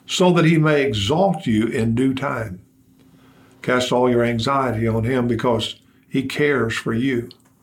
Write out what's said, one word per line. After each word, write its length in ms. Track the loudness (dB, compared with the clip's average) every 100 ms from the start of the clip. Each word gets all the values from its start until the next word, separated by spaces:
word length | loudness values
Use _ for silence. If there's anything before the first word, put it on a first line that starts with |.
| -8
so 260 | 0 4
that 120 | 4 4
he 120 | 4
may 260 | 4 2
exalt 640 | 2 -2 -2 0 0 0 0
you 200 | 0 0
in 280 | 0 0 0
due 180 | 0
time. 480 | -2 -4 -6 -8 -12 -18 _ _ _ _ _ _ -20 -20 -10
Cast 300 | -2 -2 0
all 180 | 2 2
your 140 | 2
anxiety 640 | 2 0 0 0 -2 -2 -2
on 160 | -2
him 240 | 0 0 0
because 480 | 0 0 0 -2 -10 _ _ _
he 160 | -4
cares 520 | -4 -2 0 0 -2 -4
for 180 | -4
you. 360 | -2 -2 -2 -6 -12 _ _